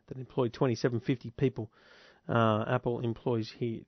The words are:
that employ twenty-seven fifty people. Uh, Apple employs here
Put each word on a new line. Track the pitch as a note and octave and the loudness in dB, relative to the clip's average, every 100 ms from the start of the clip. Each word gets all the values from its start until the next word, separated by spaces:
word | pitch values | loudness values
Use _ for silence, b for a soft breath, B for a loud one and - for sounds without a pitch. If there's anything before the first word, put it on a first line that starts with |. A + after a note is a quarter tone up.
| - | -16
that | C3 | -14
employ | B2 - A#2+ | -8 -2 -2
twenty-seven | - C3+ A2+ C3 A#2 | 0 0 2 0 -2
fifty | - C3+ A#2 | -2 -4 -6
people. | - C3+ A#2+ A2 b b b b b - | -2 0 0 -8 b b b b b -2
Uh, | A#2 A2+ G#2+ A2+ | 4 4 4 2
Apple | B2+ - A#2+ | 0 0 -2
employs | A#2+ A2 C3 A#2 A2 - | -2 -2 0 0 -2 -4
here | A#2+ A2+ | -6 -6